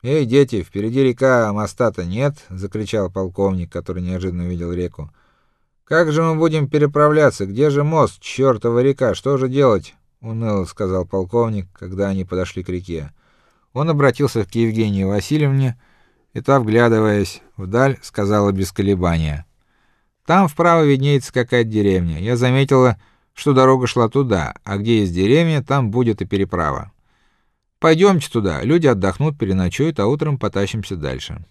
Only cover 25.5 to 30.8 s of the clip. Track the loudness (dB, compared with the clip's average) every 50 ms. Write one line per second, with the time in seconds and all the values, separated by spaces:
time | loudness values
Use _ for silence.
25.5 | 0 -2 -2 -2 -2 -2 0 -2 0 0 0 0 0 -2 -4 -4 -2 -2 -2 -2
26.5 | -2 -4 -2 -2 -4 -6 -10 -14 _ _ _ _ _ _ _ _ _ _ _ _
27.5 | _ _ _ _ _ _ 2 2 4 6 4 4 4 2 0 -2 -4 -2 -2 -2
28.5 | -4 -2 -2 0 0 2 4 2 2 2 0 -2 -2 -2 -4 -4 -2 -4 -4 -2
29.5 | 0 0 0 -2 -2 -2 -2 -2 -2 -2 0 0 0 0 -2 -4 -4 -4 -4 -4
30.5 | -2 -2 -4 -2 -4 -8